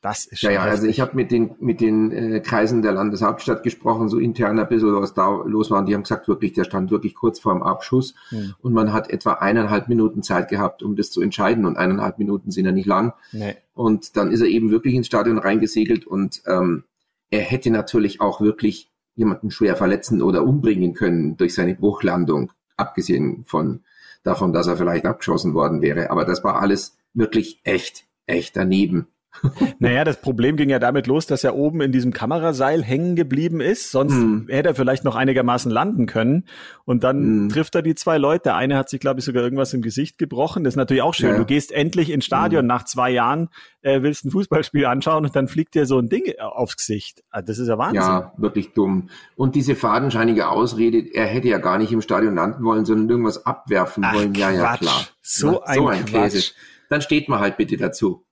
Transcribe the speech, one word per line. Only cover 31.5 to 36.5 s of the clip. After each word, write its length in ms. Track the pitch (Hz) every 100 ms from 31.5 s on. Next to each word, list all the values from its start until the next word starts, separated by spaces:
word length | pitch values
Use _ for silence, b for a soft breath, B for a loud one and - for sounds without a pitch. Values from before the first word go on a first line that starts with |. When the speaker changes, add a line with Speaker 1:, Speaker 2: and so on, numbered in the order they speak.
Speaker 1:
oben 280 | 120 147 160
in 100 | 139
diesem 180 | 131 123
Kameraseil 720 | 117 113 165 165 139 135 160
hängen 340 | 110 135 175 170
geblieben 440 | 151 131 170 165
ist. 300 | 139 226 -
Sonst 240 | 131 139
Speaker 2:
Hm. 320 | 135 113 107 110
Speaker 1:
hätte 220 | 135 151
er 40 |
vielleicht 300 | 143 131 131
noch 100 | 139
einigermaßen 560 | 113 131 131 123 123 123
landen 360 | 113 175 214 117
können. 400 | 110 113 156 -